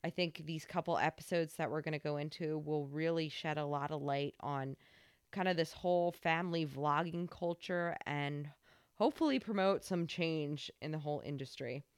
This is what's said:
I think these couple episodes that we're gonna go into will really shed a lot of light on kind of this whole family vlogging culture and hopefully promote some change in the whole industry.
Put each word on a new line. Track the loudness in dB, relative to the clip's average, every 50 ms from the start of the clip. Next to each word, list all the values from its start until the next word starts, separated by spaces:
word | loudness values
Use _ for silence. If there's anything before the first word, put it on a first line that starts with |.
| -4
I | -4
think | 0 0 0 0 0 -6 -6
these | -6 -6 -6 -6
couple | -4 -4 -2 0 2 2
episodes | 4 4 2 0 -2 -4 0 2 2 2 0 0
that | -2 -2 0
we're | 0 -2
gonna | -2 -2 -4 -2
go | -2 -2 -2
into | 0 -2 -4 -4 -4 -2 -2 -2 -2
will | -2 0 0 0 -2
really | -2 -2 0 0 2 2 2 0 -2
shed | -4 -4 -4 -2 -2
a | 0 0
lot | 0 0 0 0 -2
of | -2 -2
light | 0 0 0 0 0 -2 -4 _
on | -4 -2 -2 -2 -2 -4 -6 -10 -14 -20 -20 -20 -20 -20 _ _ _ _
kind | -2 0 2
of | 2 4
this | 4 2 0 -2
whole | -4 2 4 4 4 4 2
family | 0 0 2 2 2 2 2 0 0 0 0
vlogging | 0 -2 0 2 4 4 4 2 0 -2 -2 -4 -4
culture | -4 -4 -2 -2 -2 -2 -4 -2 -2 0 0 0 -2 -4 -4
and | -4 -2 0 0 -2 -2 -4 -6 -8 -10 _ _ _ -20 _ _ _ _
hopefully | _ 2 2 4 4 2 4 4 2
promote | 0 0 2 4 6 6 4 4 0
some | 0 0 0 0
change | 0 0 0 0 0 0 0 -2 -2 -4 -6 -6 -10 -12 _
in | -6 -4
the | -4 -4
whole | -2 -2 -4 -4 -4
industry. | -4 -6 -6 -6 -8 -8 -8 -6 -6 -6 -6 -8 _ _